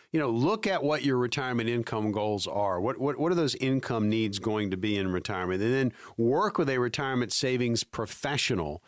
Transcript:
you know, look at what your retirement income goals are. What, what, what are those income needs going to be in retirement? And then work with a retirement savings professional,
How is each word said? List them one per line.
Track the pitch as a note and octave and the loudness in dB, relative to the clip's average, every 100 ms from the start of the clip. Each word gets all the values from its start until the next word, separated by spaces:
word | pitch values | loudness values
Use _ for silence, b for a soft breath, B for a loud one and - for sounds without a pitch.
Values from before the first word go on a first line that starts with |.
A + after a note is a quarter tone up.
| B | B
you | D#3+ | -2
know, | C#3 | 0
look | A2+ D3 A3 G#3 | 2 2 2 0
at | F3 | 0
what | C#3+ D3+ | 0 2
your | C3+ B2+ | 2 2
retirement | B2 D3 B2+ A#2+ A2+ | 0 -2 -2 0 0
income | A#2+ A2+ A2+ G#2+ | 0 0 0 0
goals | G#2 G#2+ G#2 F2+ | 0 0 0 -2
are. | G2+ G2+ F2+ | 0 0 0
What, | G#2+ - | -2 0
what, | C#3 B2+ | -2 0
what | D#3+ | 0
are | |
those | F3 D3 - | 2 0 0
income | C3 C3+ - A#2 G#2+ | 0 0 0 0 2
needs | A2 A2 G2+ | 2 0 -2
going | A2 G#2+ G2+ | -2 0 0
to | F#2 | -2
be | G#2+ G2+ | 0 0
in | F#2+ | 0
retirement? | F2+ - F#2+ F2+ F#2 | -2 -2 -4 -2 0
And | A2 | 2
then | C3 C3 B B - | 2 0 B B 0
work | A#2 C#3+ G#3 - | 2 4 2 2
with | C#3+ | 0
a | C3 | 2
retirement | B2 A#2+ C#3 B2+ A#2+ | 0 -2 -2 0 0
savings | - C3 B2+ A#2+ A2+ | 0 0 2 0 0
professional, | - - G#2+ - C#3 C#3+ - G#2 D2+ D#2+ | -4 -6 -6 -4 -4 -2 0 0 -2 -6